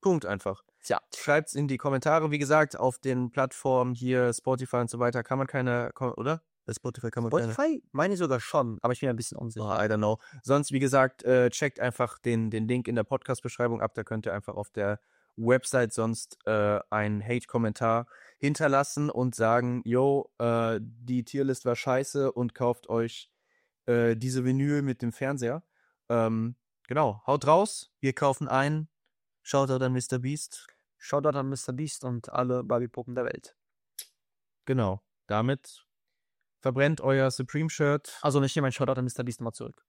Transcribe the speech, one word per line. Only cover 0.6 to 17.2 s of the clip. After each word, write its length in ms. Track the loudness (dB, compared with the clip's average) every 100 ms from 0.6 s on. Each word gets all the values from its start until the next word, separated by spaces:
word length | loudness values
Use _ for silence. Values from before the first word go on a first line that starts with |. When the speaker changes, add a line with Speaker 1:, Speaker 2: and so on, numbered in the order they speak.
| _ _
Speaker 2:
Tja. 180 | -4 -2 _
Speaker 1:
Schreibt's 400 | -10 2 2 2
in 120 | -4 -2
die 80 | 0
Kommentare. 520 | 0 0 4 4 2
Wie 80 | -2
gesagt, 400 | 4 4 4 2
auf 200 | -2 0
den 340 | -2 -2 -2
Plattformen 600 | 0 -2 -2 0 2 2
hier, 380 | -2 0 2 2
Spotify 440 | 0 -2 -2 0 -2
und 120 | -2
so 80 | 0
weiter, 240 | 0 0
kann 120 | -2 -2
man 80 | -2
keine 420 | -2 0 0 -2
Ko-, 200 | -4 -6
oder? 280 | -4 -4 -4 _ _
Bei 80 | -12
Spotify 360 | -8 -8 -6 -8
kann 140 | -4
man 80 | 0
keine 200 | 0 0
Speaker 2:
Spotify 300 | 0 0 -2 _
meine 240 | -2 0
ich 40 | 2
sogar 180 | 0 0
schon, 400 | 0 0 0 -2
aber 100 | -2
ich 80 | 0
bin 80 | -2
ein 80 | -2
bisschen 200 | -6 -8
unsicher. 280 | -8 -6 -4
Speaker 1:
Oh, 60 |
I 120 | 0 0
don't 80 | 2
know. 220 | 2 0 -6 -18
Sonst, 280 | 0 0 2
wie 60 | 0
gesagt, 440 | 2 4 4 2
äh, 260 | 4 6 6
checkt 300 | 2 -4 -2
einfach 380 | -4 -2 -4 -2
den, 300 | -2 0 0
den 180 | -2 -2
Link 180 | -2 0
in 80 |
der 80 | -2
Podcast-Beschreibung 760 | -2 -4 -4 -6 -6 -2 -2 0
ab. 120 | -4
Da 100 | -4
könnt 220 | -6 -6 -4
ihr 60 |
einfach 220 | -6 -6
auf 160 | -10 -8
der 300 | -4 -2 -2 _ _ _ -6
Website 560 | 2 2 4 0 0
sonst, 460 | 0 -2 -2 -8 -10 -2
äh, 320 | 2 2 0 -2
einen 320 | -2 -2 -2